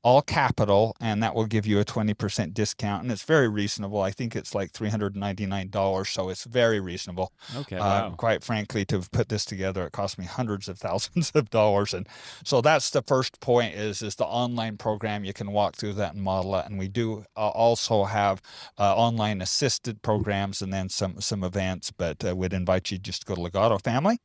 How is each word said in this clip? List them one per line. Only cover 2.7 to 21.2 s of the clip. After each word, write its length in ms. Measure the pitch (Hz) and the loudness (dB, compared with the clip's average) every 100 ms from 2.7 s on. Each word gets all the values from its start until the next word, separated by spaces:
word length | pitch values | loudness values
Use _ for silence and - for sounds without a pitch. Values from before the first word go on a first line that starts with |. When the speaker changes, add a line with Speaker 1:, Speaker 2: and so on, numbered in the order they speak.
| - 104 101 | -2 -4 -4
Speaker 1:
And 100 | 123 | -4
it's 120 | 104 | -6
very 240 | - 156 123 | 2 4 4
reasonable. 520 | 104 101 - 101 104 | 2 -2 -2 -4 0
I 100 | 95 | -2
think 220 | - 120 | -2 -6
it's, 200 | 113 - | -6 -6
like, 180 | 101 95 | -6 -6
three 160 | - 107 | -4 -4
hundred 260 | 110 104 | -2 -4
ninety-nine 540 | 101 101 95 98 98 95 | -4 -6 -4 -4 -4 -4
dollars, 400 | 101 98 95 95 | 0 0 0 -2
so 220 | - 92 | -4 -4
it's 140 | 92 | -6
very 360 | - 120 117 107 | -4 2 4 2
reasonable. 540 | 92 90 - 90 92 _ - | -2 -8 -8 -4 -6 _ -12
Speaker 2:
Okay, 220 | 123 143 92 | -10 -8 -2
Speaker 1:
Uh, 320 | 101 117 110 | 2 2 0
Speaker 2:
wow. 60 | 87 | -2
Speaker 1:
quite 260 | 117 101 | 0 0
frankly, 440 | - 110 104 113 98 | 0 -4 -2 -4 0
to 100 | 101 | -2
have 140 | 90 | -2
put 180 | - 110 | -2 0
this 160 | 107 | -2
together, 400 | - 98 95 95 | -4 -4 -4 -4
it 80 | 85 | -6
cost 260 | - 101 - | -4 -6 -6
me 60 | |
hundreds 460 | 90 - 120 101 101 | -10 -6 -4 -4 -8
of 80 | 92 | -10
thousands 520 | - 135 - - 160 | -4 -4 -2 -2 2
<laughs> 40 | |
of 160 | 156 123 | 0 2
dollars. 420 | 113 107 101 101 | 4 4 4 2
And 160 | 92 98 - - - | -4 -8 -14 -18 -14
so 180 | - 135 | 0 4
that's 260 | 135 156 - | 6 4 2
the 140 | 143 | -2
first 380 | - 131 123 - | 2 0 0 -6
point 340 | - 120 117 | 2 2 2
is, 260 | 82 107 98 | -2 -4 -4
is 140 | 107 | -6
the 100 | - | -4
online 540 | 76 120 123 120 113 104 | -2 0 -2 -2 -4 -4
program. 440 | 113 107 107 104 98 | -2 -2 -2 -4 -6
You 80 | |
can 180 | 98 101 | -8 -4
walk 240 | 104 98 - | 0 0 0
through 160 | 107 | -6
that 220 | 101 98 | -2 -4
and 80 | 85 | -2
model 340 | 95 95 92 95 | -2 0 0 -2
it. 80 | |
And 140 | - 101 | -2 -6
we 100 | 95 | -4
do, 380 | 98 113 107 104 - | -2 -2 -4 -10 -2
uh, 140 | 107 | -2
also 540 | - 117 117 - 110 | 4 4 4 2 2
have, 360 | 98 107 101 95 - - - - | 4 4 2 2 -6 -20 -20 0
uh, 180 | 101 98 | 2 6
online 460 | 117 117 107 101 | 4 2 0 -2
assisted 580 | 92 - 139 - 123 107 | -2 0 0 0 -6 -6
programs 640 | - 107 107 98 98 98 | 0 0 2 0 0 -2
and 100 | 98 | -4
then 160 | 95 95 | -4 -4
some, 320 | - 98 85 | -2 -4 -4